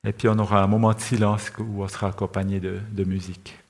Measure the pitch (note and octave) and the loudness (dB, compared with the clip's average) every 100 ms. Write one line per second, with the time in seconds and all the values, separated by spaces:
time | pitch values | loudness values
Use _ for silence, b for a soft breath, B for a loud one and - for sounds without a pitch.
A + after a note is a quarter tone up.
0 | G#2+ - A2+ A2 G#2 G#2 G2 G#2+ A2+ A2 | -4 0 2 2 4 4 4 4 4 2
1 | - A#2+ G#2 G#2 - - A2 G2+ G2 - | 0 2 2 2 -4 -10 -8 -6 -6 -4
2 | G2+ F#2 F#2+ G2 F#2+ G2 F#2 F#2+ A2 G2+ | -4 -2 -4 -2 -2 -2 -4 -6 -6 -4
3 | F#2 F#2+ F2+ F2+ - - | -2 -2 -6 -14 -16 -20